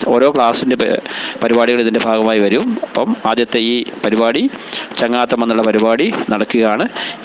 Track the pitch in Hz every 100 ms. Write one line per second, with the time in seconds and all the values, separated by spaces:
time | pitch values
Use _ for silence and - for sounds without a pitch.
0 | - 120 135 147 117 - 131 123 113 -
1 | - - - - 117 117 117 120 113 110
2 | 113 110 110 110 101 113 247 220 - -
3 | 123 - 123 113 117 120 113 120 113 -
4 | 110 110 117 127 262 - - - - -
5 | 120 123 120 123 117 113 110 107 113 117
6 | 120 - - 107 110 120 110 107 220 -
7 | - -